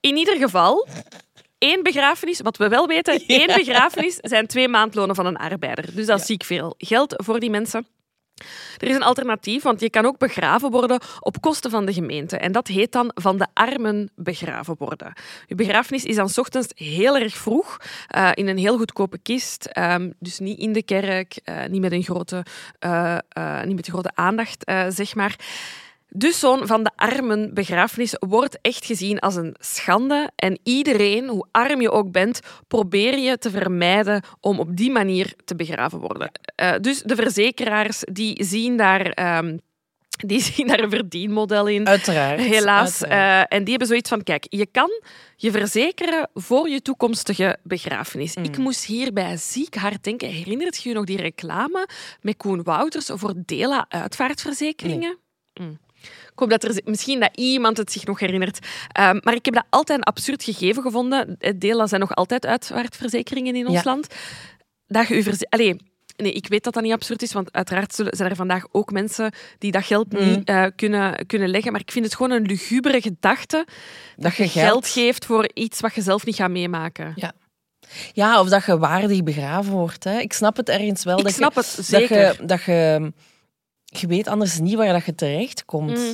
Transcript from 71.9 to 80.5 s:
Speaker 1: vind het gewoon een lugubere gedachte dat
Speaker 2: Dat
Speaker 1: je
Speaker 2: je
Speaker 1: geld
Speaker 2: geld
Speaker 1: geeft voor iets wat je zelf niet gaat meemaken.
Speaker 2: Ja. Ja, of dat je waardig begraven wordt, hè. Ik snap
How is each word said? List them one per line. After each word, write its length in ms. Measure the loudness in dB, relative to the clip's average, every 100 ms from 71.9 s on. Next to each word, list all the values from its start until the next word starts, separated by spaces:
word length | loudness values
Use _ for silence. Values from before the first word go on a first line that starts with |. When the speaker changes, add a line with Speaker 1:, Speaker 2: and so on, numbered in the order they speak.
Speaker 1:
vind 120 | -4
het 100 | -2
gewoon 160 | -2 0
een 140 | 2 0
lugubere 540 | -2 -2 0 2 2
gedachte 680 | 0 -2 0 0 0 -2 -2 -10 -20 -20 -20 -4
dat 80 |
Speaker 2:
Dat 120 | -2 0
Speaker 1:
je 60 |
Speaker 2:
je 60 | 0
Speaker 1:
geld 180 | 4 6
Speaker 2:
geld 200 | 6 2
Speaker 1:
geeft 380 | 2 2 2 0
voor 240 | 0 0
iets 260 | -2 -6 -2
wat 140 | -4
je 80 | -2
zelf 240 | 0 0 0
niet 100 | -2
gaat 140 | -2
meemaken. 640 | -2 -4 -4 -6 -8 -12 -8
Speaker 2:
Ja. 160 | -10 -10 _ _ _ _ _ -18 -10
Ja, 280 | 2 6 6
of 80 | 8
dat 160 | 4
je 140 | 4 4
waardig 440 | 4 2 2 2
begraven 500 | 0 -2 -2 -4 -2
wordt, 320 | -2 -2 -4
hè. 140 | -4 -4
Ik 140 | -4
snap 240 | 2 2